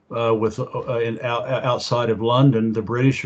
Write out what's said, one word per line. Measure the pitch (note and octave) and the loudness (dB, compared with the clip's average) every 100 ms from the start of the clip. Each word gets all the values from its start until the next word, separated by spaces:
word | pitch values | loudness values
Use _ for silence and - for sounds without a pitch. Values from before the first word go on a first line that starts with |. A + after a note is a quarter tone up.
| - | -10
uh, | A#2 A#2 | -2 0
with, | A2 A2 A2 | 2 0 -2
uh, | B2 - - A#2 | -6 -6 -4 -2
in, | A#2 A2 | -2 -4
out, | A#2+ A#2 B2+ | -4 -4 -4
outside | B2 C3 A#2 - A#2+ A#2 | -2 -2 -2 -2 -2 0
of | G#2+ | 0
London. | A2+ B2 C#3 A2+ A2 | 2 4 6 4 0
The | A2 | -2
British, | G2 A#2+ C3+ C3+ | -2 2 2 0